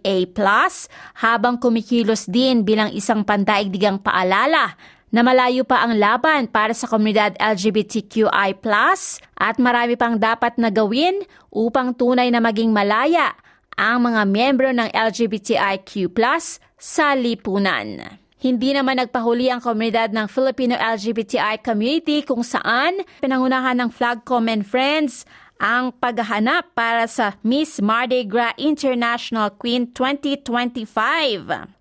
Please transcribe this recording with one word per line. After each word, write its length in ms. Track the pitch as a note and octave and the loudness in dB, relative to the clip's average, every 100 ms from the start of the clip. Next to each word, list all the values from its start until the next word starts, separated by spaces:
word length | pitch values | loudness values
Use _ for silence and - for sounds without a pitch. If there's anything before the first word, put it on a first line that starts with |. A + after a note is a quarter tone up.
| - | -2
A 240 | F#3+ F3+ | 0 -2
plus, 560 | F3+ G3 G#3 F4+ - - - - - A3+ | 0 2 2 2 -2 -12 -16 -20 -4 0
habang 320 | A#3 A#3+ A#3+ | 2 0 0
kumikilos 720 | B3 A3+ G#3+ A#3+ A3 A3 - | 0 0 0 0 2 0 0
din 320 | A3 C4 A#3+ | 0 2 2
bilang 320 | G3 G#3+ G#3+ | 2 0 0
isang 320 | - - G#3+ G#3 | -2 -2 0 0
pandaigdigang 720 | G#3 G3 G3+ G3+ F#3+ G3+ G3 - | 0 2 0 0 0 0 0 -2
paalala 640 | F#3 F#3 G3 C4 D#4+ A3 - - - _ | 0 2 2 2 2 0 -4 -20 -20 _
na 160 | A3 | 2
malayo 400 | A#3+ B3+ B3 B3+ | 4 4 4 2
pa 240 | B3+ B3+ A#3 | 2 2 2
ang 80 | A3 | 2
laban 480 | G#3 A#3+ D#4 D4+ | 2 2 2 0
para 320 | A3+ A3 G#3+ A3+ | 0 0 0 -2
sa 80 | |
komunidad 480 | B3 A3 G#3+ G#3+ G#3 - | -2 0 2 2 2 0
L 160 | G#3+ G#3 | -2 0
G 160 | G#3 | 0
B 160 | G#3 G#3 | 0 -2
T 160 | A3 | -4
Q 240 | G3+ A3 G#3+ | -4 0 2
I 240 | - G3 | 2 0
plus 720 | F#3+ A3+ G#3 C#4 F#4+ - - - - | -2 0 2 2 2 -2 -8 -10 -4
at 160 | G3+ A3+ | -2 0
marami 400 | B3 A#3+ A#3+ A#3+ | 2 2 0 0
pang 240 | A#3+ A3+ | 0 0
dapat 400 | A3 A3+ A#3+ A#3+ | 0 0 -2 0
na 80 | A#3 | 0
gawin 560 | G#3 G#3 A#3+ E4+ G4 F#4+ - - | 2 0 2 0 0 -6 -14 -10
upang 480 | - A3+ C4 B3+ B3 | -2 0 0 -2 0
tunay 320 | A#3+ B3 B3 | 2 2 2
na 160 | A#3+ | 2
maging 320 | A#3 G#3+ A3+ G#3+ | 2 0 2 2
malaya 560 | G3+ A3 C#4 E4+ C4 - _ _ - - | 2 2 2 2 0 -4 _ _ -12 -2
ang 240 | G#3 A#3+ | 0 2
mga 180 | A#3+ A3+ G3+ | 2 2 2
miyembro 400 | G3+ B3+ C4 C4 A#3+ | 2 2 2 2 0
ng 160 | A3+ | -2
L 240 | - A3+ G3+ | 0 -2 0
G 160 | A3+ | -2
B 80 | G#3 | -2
T 160 | - - | -2 0
I 240 | G3 G3 | 0 -2
Q 320 | - G3+ F3+ | -6 -6 -4
plus 480 | F#3 A#3 D#4+ - - _ _ | 0 0 0 -4 -10 _ _
sa 400 | - - D4 C4+ | -6 0 2 2
lipunan. 1040 | A#3+ A3+ A3 G3 G3 C#3 G#2+ D#2+ - - _ _ | 0 -4 -4 0 0 -2 -4 -12 -14 -20 _ _
Hindi 400 | B3+ B3 B3+ C#4 | -2 0 0 0
naman 240 | C4 C4 | 0 0
nagpahuli 480 | B3 B3+ A#3 A#3 B3+ | -2 -2 0 2 0
ang 160 | B3 | 0
komunidad 480 | B3+ G#3+ A3+ A3+ A3+ | -2 -2 0 0 0
ng 160 | A3 G#3 | -2 -4
Filipino 480 | - C4 B3+ B3 B3 | 0 0 0 0 0
L 240 | A3 A3+ | -2 -2
G 160 | G#3 A3+ | -4 -4
B 80 | |
T 160 | G#3+ B3 | -2 -2
I 160 | G#3+ A3 | -2 -2
community 640 | - G#3+ A3+ D#4+ D#4+ D4 C#4+ | -4 -2 0 -2 0 -2 -2
kung 160 | A#3+ | -4
saan 560 | A#3+ A#3+ - A#3+ D4+ F#4+ F#4 - | -4 -4 -2 0 0 -2 -8 -6
pinangunahan 560 | C4+ C4 B3+ C4 B3+ B3 | -2 0 0 0 0 -2
ng 160 | A#3+ - | -2 -2
Flagcom 560 | A#3+ A#3+ - B3 A3+ | -4 -4 -2 -2 0
and 160 | A3 G3+ | -2 -2
Friends 560 | B3+ C4+ D#4 D4 - - - - - | 0 0 0 -2 -4 -16 -20 -20 -6
ang 400 | G#3 A#3+ B3+ - | -2 0 -2 -4
paghahanap 720 | B3 A#3 G#3+ G#3 A3+ E4+ E4+ - | -4 -2 -2 0 0 0 -2 -4
para 320 | A#3 A#3 A3+ | -2 0 -2
sa 320 | - G#3 G3 A3 | -2 -4 -2 -2
Miss 320 | C4+ D#4 - | 0 -2 -2
Mardi 480 | G3+ A3+ B3 B3+ G#3+ | 0 0 0 -2 0
Gras 320 | A3+ A#3 - | -2 -2 -2
International 960 | C#4 D4 C4+ A#3+ A#3 A#3 - A3+ G#3 G#3 | -2 0 0 0 0 -2 -4 -2 -2 -2
Queen 320 | A#3+ B3 A#3+ | -2 -2 -2
twenty 420 | - B3+ C#4+ C#4+ C#4 | -2 -2 -2 -4 -4
twenty-five, 1300 | C4+ A#3+ B3 A#3+ G#3+ - A3+ D#4+ D4 G3+ E2 B2+ - _ | -4 -2 -2 -6 -6 -2 0 0 0 -2 -6 -8 -10 _